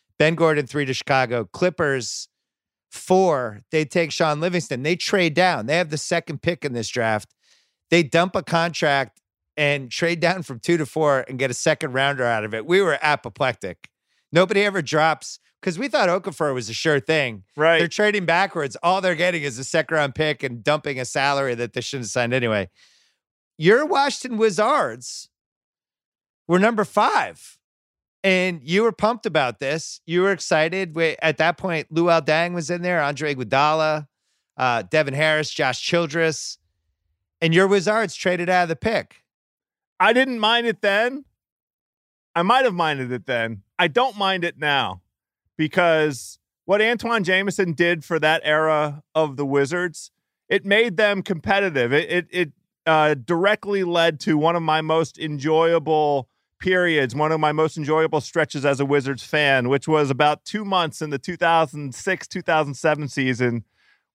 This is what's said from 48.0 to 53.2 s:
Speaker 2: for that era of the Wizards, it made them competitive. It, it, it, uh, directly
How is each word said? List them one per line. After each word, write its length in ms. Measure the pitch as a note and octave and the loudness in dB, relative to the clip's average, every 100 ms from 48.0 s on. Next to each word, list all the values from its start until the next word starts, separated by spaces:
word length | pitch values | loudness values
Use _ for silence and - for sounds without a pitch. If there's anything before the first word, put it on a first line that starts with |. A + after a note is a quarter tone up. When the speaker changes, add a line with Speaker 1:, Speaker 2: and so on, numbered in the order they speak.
Speaker 2:
for 160 | - D#3+ | -2 0
that 220 | D#3 D#3+ | 2 2
era 600 | D3+ D3+ D#3 D3+ D3+ D3 - | 0 2 2 2 0 -6 -6
of 240 | D#3 D#3 C3+ | -2 -2 -2
the 80 | C#3+ | 0
Wizards, 680 | C#3 C#3 F3 F3+ - - _ _ _ - | 0 0 -2 -4 -8 -20 _ _ _ -4
it 160 | G3 G3 | -2 2
made 320 | G#3 A#3+ E3+ | 2 2 2
them 240 | G#3 G3 | 2 0
competitive. 720 | - E3+ G#3 G3+ G3 C#3 A#2+ | -4 -4 -2 0 0 0 2
It, 160 | C#3+ - | 2 0
it, 180 | F3+ E3 | -4 -4
it, 200 | F3+ D#3+ - _ _ E3 | -4 -4 -8 _ _ 2
uh, 260 | D#3 D3+ | 4 4
directly 720 | C#3+ | 0